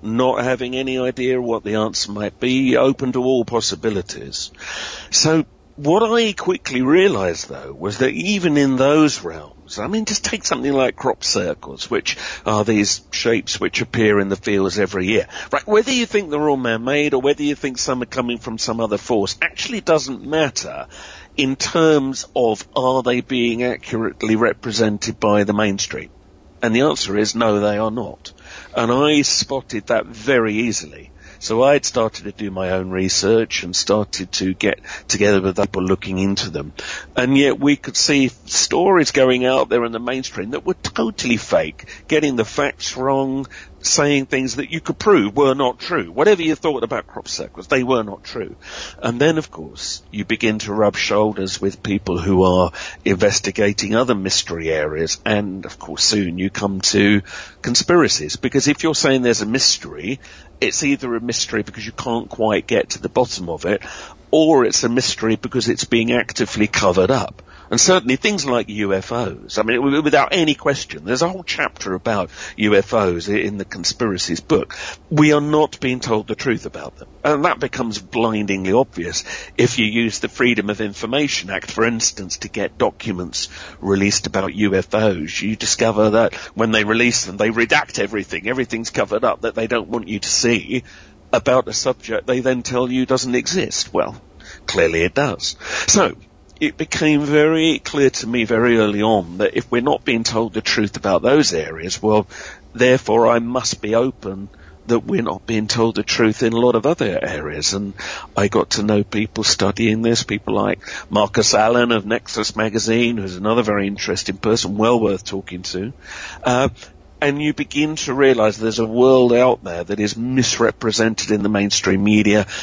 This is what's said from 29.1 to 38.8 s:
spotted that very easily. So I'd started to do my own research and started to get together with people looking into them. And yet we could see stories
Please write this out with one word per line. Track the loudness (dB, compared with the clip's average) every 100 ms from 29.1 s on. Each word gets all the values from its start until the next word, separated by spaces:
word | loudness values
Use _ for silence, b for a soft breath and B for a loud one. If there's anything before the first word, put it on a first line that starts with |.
| 4
spotted | 2 0 -2 -6 -6 -10 -2
that | -2 -2
very | -10 0 2 2
easily. | 0 -2 -4 -8 -18 -20 -20 B B
So | -4 2
I'd | 4 4
started | 2 -2 -2 -4
to | -14
do | -10 -8
my | -4 -2
own | -2 -2
research | -2 0 0 2 2 2 -4
and | -6 -6
started | 0 0 0 -6 -8
to | -4 -4
get | -2 -2 -2 B B -6
together | 0 4 4
with | 2 0
people | -2 -2
looking | 0 -2 -2 -2
into | -2 -2 -4
them. | -8 -10 -12 B B B
And | -2 2 4
yet | 4 2
we | 2 0
could | -2 -2
see | 0 2 0
stories | -2 -6 -2 0 2